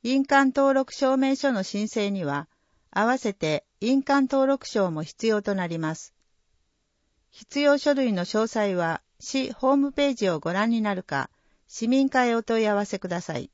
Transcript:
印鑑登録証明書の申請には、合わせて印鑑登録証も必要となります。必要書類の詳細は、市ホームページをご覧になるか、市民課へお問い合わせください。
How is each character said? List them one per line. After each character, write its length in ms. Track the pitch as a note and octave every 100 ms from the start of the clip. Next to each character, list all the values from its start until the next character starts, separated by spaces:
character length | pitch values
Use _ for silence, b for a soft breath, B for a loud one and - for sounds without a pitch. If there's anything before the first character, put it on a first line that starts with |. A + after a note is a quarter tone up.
印 200 | A#3 C4+
鑑 280 | C4+ C#4 C4+
登 180 | C4+ C#4
録 220 | C4+ C4
証 220 | - C4 C4
明 180 | C4+
書 160 | C#4 C#4
の 140 | A3
申 240 | F#3+ G3+ G#3+
請 220 | A#3 G3+
に 140 | G3
は、 220 | D3 C#3+ D#3 _ _ _ _
合 140 | F#3+ A3+
わ 120 | B3+
せ 140 | G#3+
て 320 | G3 D#3 D3+ _ _
印 240 | A3 C4+
鑑 240 | C4+ C#4 C4
登 180 | C4+ C4+
録 200 | C#4 -
証 240 | A3 F#3
も 100 | D#3
必 240 | E3 - A3
要 160 | G#3+
と 140 | G3+ G3
な 100 | F3
り 120 | E3
ま 180 | D#3+ D#3+
す。 180 | - _ _ _ _ _ _ _ _ _ _ _ _
必 300 | - - C#4+
要 160 | C#4+ C#4+
書 160 | D4+
類 180 | C#4 B3+
の 120 | F#3
詳 220 | F3 G#3+ A3+
細 300 | A3+ G#3 F3+
は、 260 | E3 D#3+ _ _
市 340 | - C4+ C4
ホ 200 | A#3 C4
ー 40 | C#4
ム 160 | C#4
ペ 180 | C#4 C#4+
ー 40 |
ジ 140 | B3 G3
を 100 | D#3+
ご 140 | E3
覧 180 | F#3 A3+
に 120 | A#3
な 120 | G#3+
る 80 | F#3
か、 280 | - C#3 - _ _ _ _
市 220 | - A3+
民 200 | C4+ C4+
課 180 | C4 B3
へ 80 | A3+
お 80 |
問 180 | A3 A3+
い 40 | G#3+
合 80 | G3+
わ 80 |
せ 160 | G#3 F#3+
く 80 | F#3
だ 120 | F3
さ 180 | - D#3
い。 120 | -